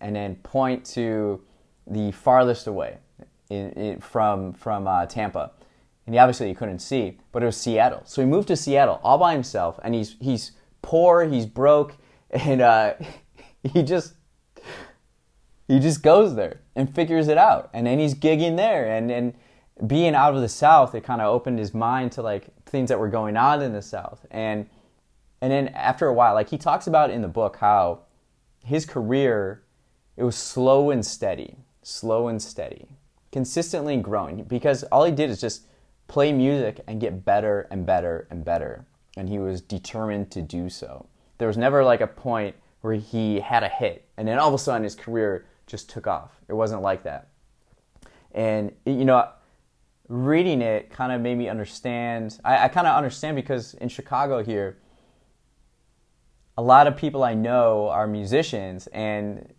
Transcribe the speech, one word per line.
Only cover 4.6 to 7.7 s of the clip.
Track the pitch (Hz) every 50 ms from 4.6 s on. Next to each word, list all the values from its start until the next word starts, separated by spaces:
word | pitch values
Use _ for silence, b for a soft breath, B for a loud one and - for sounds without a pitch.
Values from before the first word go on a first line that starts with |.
| - 117 107 101 98 95
uh, | 95 87 85 -
Tampa. | - 113 107 101 90 92 73 - - b b b b b b b b _ _
And | - 113
he, | 120
obviously | 127 127 120 - 123 101
he | 92
couldn't | - 120 107 92 92
see, | - - 139 131 113 92 - - _ _
but | - 123
it | 120 117
was | 110 -
Seattle. | - 120